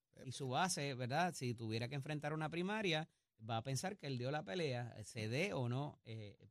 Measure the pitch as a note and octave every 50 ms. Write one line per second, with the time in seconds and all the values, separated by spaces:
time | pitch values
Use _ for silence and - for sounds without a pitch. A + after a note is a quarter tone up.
0 | _ _ - - - C3 - - C#3 B2+ B2+ D3+ F#3 F3+ F3+ D#3 C#3+ C#3+ C3 A#2+
1 | B2+ A#2 C3+ D#3+ F3+ F3+ D3+ - C3+ B2 A2+ A#2 A#2 A2 A2 A2+ A#2+ B2 C#3+ C#3
2 | C3 D3+ D3+ D3+ D3 D3 D#3 D#3 D#3 D3+ E3 E3+ F3+ G3 G#3+ A3 G#3 F3+ D#3 D#3
3 | E3 - _ _ _ _ _ - A2 A2 A#2 A2+ A2+ C3+ C3+ B2 - F#3 G#3+ -
4 | - C#3+ C3+ A#2+ B2 C3 D3 D#3 G#3 G3 F#3+ F#3 D#3+ C#3 B2 A#2+ B2 A2+ F#2 A2
5 | G#2 - - A2+ G#2+ A2 A#2+ C#3+ F#3 G#3 F#3+ C#3+ B2 A#2+ B2 C3+ D3 D3 - -
6 | - A2 A2+ A2 G#2+ G2+ - - G#2 G#2